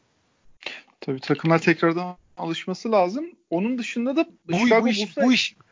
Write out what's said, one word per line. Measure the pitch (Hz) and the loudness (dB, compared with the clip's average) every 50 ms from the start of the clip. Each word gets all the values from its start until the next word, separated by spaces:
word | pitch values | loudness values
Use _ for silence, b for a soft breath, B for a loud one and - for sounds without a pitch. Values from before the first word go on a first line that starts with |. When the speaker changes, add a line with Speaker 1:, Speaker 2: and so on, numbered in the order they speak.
| _ _ _ _ _ _ _ _ _ - - _ B B B B B B _ - | _ _ _ _ _ _ _ _ _ -20 -20 _ B B B B B B _ -14
Speaker 1:
Tabii | - - 135 131 | -8 -6 -6 -6
takımlar | - - 147 143 - 160 165 165 | -2 -2 -2 0 4 4 4 4
tekrardan | 165 180 160 - 175 165 165 175 180 180 180 _ _ _ _ | 4 2 2 4 2 0 0 0 -4 -8 -10 _ _ _ _
alışması | - 175 165 160 - - 190 180 - - 233 | -10 -6 -6 -6 -6 -6 -8 -8 -6 -4 2
lazım. | 220 202 180 175 208 285 330 339 - _ _ - | 2 4 4 2 0 -6 -8 -10 -14 _ _ -4
Onun | 165 175 202 240 262 240 | -2 -2 0 -2 -2 -4
dışında | 220 - - 240 233 262 269 | -6 -8 -6 -6 -4 -2 -2
da | 320 330 - - _ _ 165 | -2 -2 -2 -6 _ _ -4
Speaker 2:
Bu, | 170 190 | -2 2
Speaker 1:
Chicago | 240 240 220 226 220 | 4 4 4 4 4
Speaker 2:
bu | 247 | 2
iş, | 208 202 | 0 0
Speaker 1:
Bulls'a | 214 - - 190 | -4 -4 -2 0
Speaker 2:
bu | 226 254 | 2 2
iş, | 247 - - - - _ _ _ | 2 2 0 -4 -8 _ _ _